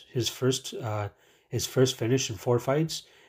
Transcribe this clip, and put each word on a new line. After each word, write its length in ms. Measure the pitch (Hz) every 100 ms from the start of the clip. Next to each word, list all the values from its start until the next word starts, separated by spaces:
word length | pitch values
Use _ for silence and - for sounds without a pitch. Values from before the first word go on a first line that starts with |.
| -
His 160 | 127 113
first, 460 | - 127 131 -
uh, 360 | - 110 107 101 - _ _ _
his 160 | 113
first 320 | - 131 131 -
finish 320 | 117 131 131
in 60 |
four 240 | 104 - 120
fights. 460 | 135 147 160 - - -